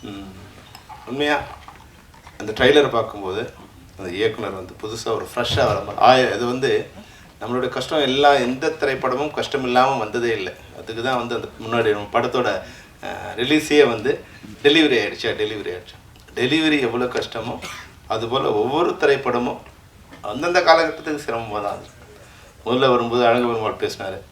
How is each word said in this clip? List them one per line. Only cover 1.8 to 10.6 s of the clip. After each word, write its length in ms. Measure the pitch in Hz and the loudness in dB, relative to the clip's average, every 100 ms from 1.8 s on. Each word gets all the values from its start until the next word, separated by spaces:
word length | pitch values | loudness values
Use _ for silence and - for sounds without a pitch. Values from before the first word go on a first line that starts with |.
| - - - - - - | -20 -20 -20 -20 -20 -12
அந்த 140 | 104 | -10
ட்ரெய்லரை 380 | 107 131 147 143 | 2 6 6 4
பார்க்கும்போது 520 | 117 104 104 95 101 123 - - - - - | 0 -4 -8 -8 -6 -8 -12 -20 -20 -20 -14
அந்த 120 | 95 | -10
இயக்குனர் 480 | 90 110 110 101 95 | -2 -2 -2 -8 -8
வந்து 160 | 90 - | -12 -12
புதுசா 260 | 107 110 - | -10 -8 -4
ஒரு 120 | 110 - | -4 -4
ஃப்ரெஷ்ஷா 300 | - 120 - 120 | -4 -2 2 2
வர 120 | 101 | 0
மாதிரி, 180 | 101 101 117 | -4 4 6
ஆய-, 260 | 131 123 101 | 8 4 0
இது 80 | 120 | -4
வந்து 240 | 127 131 107 - - - - - - | -2 0 0 -2 -14 -20 -20 -20 -14
நம்மளுடைய 280 | 107 123 127 | -6 -4 -4
கஷ்டம் 320 | 127 - 160 | -6 -2 0
எல்லாம், 420 | 135 131 143 143 123 | 0 4 6 6 2
எந்த 220 | 131 156 | 0 -2
திரைப்படமும் 640 | 156 143 131 131 127 147 139 | -2 -2 0 -2 -2 -2 -4
கஷ்டம் 260 | 110 139 | -4 -4
இல்லாம 320 | 127 123 131 135 | 2 4 4 2
வந்ததே 360 | 107 120 117 107 | -2 -2 0 -2
இல்லை. 160 | 92 - | -4 -10